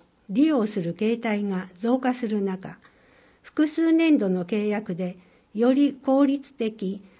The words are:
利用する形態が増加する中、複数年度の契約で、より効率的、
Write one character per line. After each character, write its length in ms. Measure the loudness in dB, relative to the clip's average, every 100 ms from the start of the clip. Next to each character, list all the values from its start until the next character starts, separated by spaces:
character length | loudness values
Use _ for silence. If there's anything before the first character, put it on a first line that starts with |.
| _ _ -6
利 160 | 0 2
用 200 | 2 0
す 140 | -2
る 120 | -4
形 240 | -2 -2 -2
態 260 | -2 -2
が 240 | -2 -4 -6 -6
増 200 | -2 0
加 140 | 0
す 140 | -2 -2
る 140 | -2
中、 360 | -2 -6 -10 -18 _ _ _ _ _ _
複 260 | -10 0 0
数 240 | 2 2
年 260 | 4 4 4
度 120 | 2
の 160 | 0 -2
契 220 | -2 -2
約 280 | -2 -4 -6
で、 220 | -6 -8 _ _ _ 0
よ 180 | 2
り 200 | 4 2
効 320 | 0 0 2 4
率 280 | 0 -6
的、 480 | -8 -8 -6 -6 -8 -12